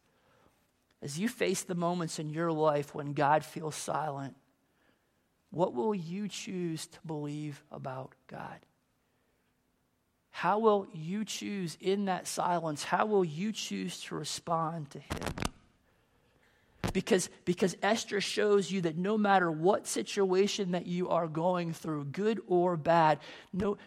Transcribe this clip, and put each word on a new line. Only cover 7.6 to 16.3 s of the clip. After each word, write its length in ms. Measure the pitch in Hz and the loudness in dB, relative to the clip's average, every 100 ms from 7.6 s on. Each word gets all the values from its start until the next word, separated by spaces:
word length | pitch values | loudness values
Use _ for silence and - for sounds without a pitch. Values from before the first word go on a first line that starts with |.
| - | -14
about 420 | 139 139 131 131 - - | -12 -10 -10 -12 -16 -16
God? 320 | - - - _ _ _ _ _ _ _ _ _ _ _ _ _ _ _ _ _ | -14 -12 -14 _ _ _ _ _ _ _ _ _ _ _ _ _ _ _ _ _
How 280 | - 170 214 | -2 0 4
will 280 | 220 202 196 | 4 4 2
you 300 | 160 160 208 | -8 -6 -4
choose 540 | 208 - 208 202 170 - | -6 -6 -6 -4 -6 -4
in 240 | 185 202 196 | -2 0 0
that 220 | 180 - | -2 -4
silence? 560 | - - 175 160 147 | -2 0 0 0 -4
How 220 | - 180 214 | 0 2 4
will 180 | 202 175 | 4 2
you 260 | 147 214 | 0 -4
choose 500 | 208 - 202 185 - | -4 -6 -6 -6 -8
to 120 | - 160 | -8 -8
respond 720 | 147 - - 165 160 165 143 | -6 -8 -2 -2 -2 -4 -10
to 80 | 151 | -14
him? 340 | - - - - - - _ _ _ _ _ _ _ | -8 -6 -6 -4 -6 -6 _ _ _ _ _ _ _